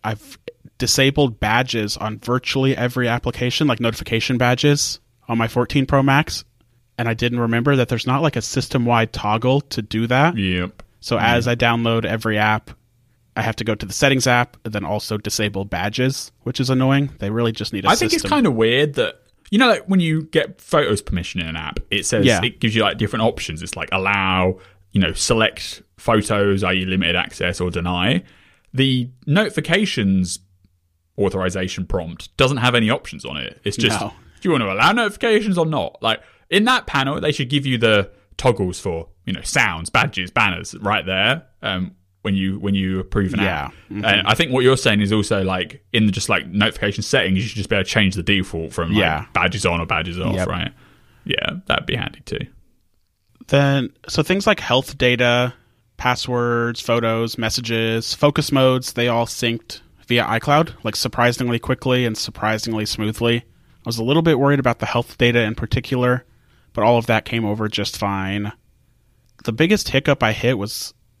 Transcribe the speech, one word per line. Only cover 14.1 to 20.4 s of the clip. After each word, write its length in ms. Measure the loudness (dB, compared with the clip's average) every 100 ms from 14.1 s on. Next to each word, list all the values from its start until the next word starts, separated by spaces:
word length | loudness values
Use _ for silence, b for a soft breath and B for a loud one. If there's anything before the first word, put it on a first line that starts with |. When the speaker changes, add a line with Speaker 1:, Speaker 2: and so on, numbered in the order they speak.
| 2 2
Speaker 1:
app 300 | 2 0 -6 -10
and 80 |
then 100 | -6 -4
also 320 | -6 -4 -6
disable 480 | -4 -4 -2 -4 -6
badges, 680 | -4 -4 0 -2 -2 -8 _
which 160 | -6 -2
is 100 | 0
annoying. 400 | 2 2 2 0 -4
They 100 | -4
really 200 | -2 -2
just 220 | -2 -6
need 120 | -6 -4
a 40 |
Speaker 2:
I 60 | -4
think 180 | -2
it's 80 | -2
Speaker 1:
system. 160 | -2 0
Speaker 2:
kinda 140 | 2
weird 420 | 2 0 2 0 -2
that, 200 | -4 -6 _ _ _
you 80 | 2
know, 100 | 2
like, 160 | 2 0
when 120 | 0
you 240 | 2 0 0
get 360 | 0